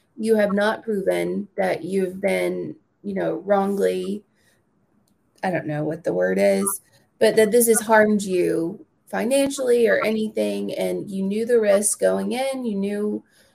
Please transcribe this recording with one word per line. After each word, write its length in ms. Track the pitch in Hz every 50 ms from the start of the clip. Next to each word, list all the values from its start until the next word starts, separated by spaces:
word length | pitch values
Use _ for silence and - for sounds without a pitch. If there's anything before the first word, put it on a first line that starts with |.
| _ _ _
you 200 | - 220 220 220
have 160 | 214 208 196 196
not 320 | 202 202 214 220 - -
proven 640 | 226 214 196 185 185 180 175 175 175 185 196 202 - _
that 260 | - 190 185 - - -
you've 380 | 180 190 196 190 180 190 190
been, 560 | 196 190 185 185 180 180 180 180 175 151 151 - _ _ _ _ -
you 120 | 202 196
know, 240 | 190 170 165 165 160
wrongly," 840 | 185 196 202 196 196 196 202 196 190 185 185 185 185 190 202 208 - _ _ _ _ _ _ _ _ _ _ _ _ _ _ _ _ _ _ _ _ _ _ _ -
I 80 | 185
don't 160 | 170 151 151
know 160 | 151 151 147 151
what 220 | 151 165 165 -
the 80 | 165 170
word 260 | 180 180 185 - 190
is, 420 | 196 202 196 196 202 196 - - - _ _ _ _ _ _ -
but 160 | 185 214 208
that 160 | 220 220 208
this 160 | 208 247 233
has 140 | 233 220 214
harmed 420 | 214 226 220 214 214 214 214 202 202
you 640 | 190 185 175 170 165 165 165 165 170 208 - - - _ _ _ -
financially 800 | - 190 196 233 269 277 277 277 277 - 262 247 240 240 233 208
or 160 | 190 - -
anything, 680 | 214 220 214 214 214 - 214 208 208 202 202 202 196 -
and 360 | - 190 185 180 180 - 202
you 140 | 190 196 190
knew 200 | 190 202 214 233
the 160 | 226 240 233
risk 380 | 220 208 196 202 208 - - -
going 320 | 190 185 185 196 190 202
in. 340 | 220 247 269 269 262 262 247
You 120 | 233 208
knew 480 | 196 196 202 208 208 208 208 208 214 - _ _ _ _ _ _